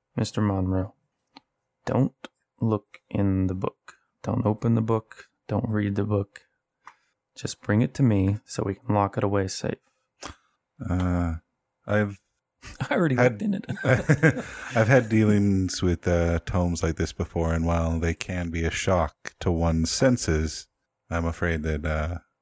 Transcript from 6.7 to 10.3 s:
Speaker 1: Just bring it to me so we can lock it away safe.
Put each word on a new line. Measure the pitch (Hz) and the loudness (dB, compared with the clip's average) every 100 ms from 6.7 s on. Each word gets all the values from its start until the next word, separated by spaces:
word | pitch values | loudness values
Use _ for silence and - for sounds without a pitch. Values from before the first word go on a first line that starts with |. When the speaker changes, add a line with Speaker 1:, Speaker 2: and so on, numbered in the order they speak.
| _ - _ _ _ _ - | _ -20 _ _ _ _ -12
Speaker 1:
Just | - - | -10 -8
bring | - 107 | 0 2
it | 135 | 2
to | - | 2
me | 131 104 95 104 - | 2 4 2 0 -6
so | - | -6
we | 104 95 | -4 -4
can | - | -2
lock | 104 98 - | 0 0 0
it | |
away | 107 101 95 | -2 0 -2
safe. | - - - _ _ _ _ - | -4 -6 -8 _ _ _ _ -18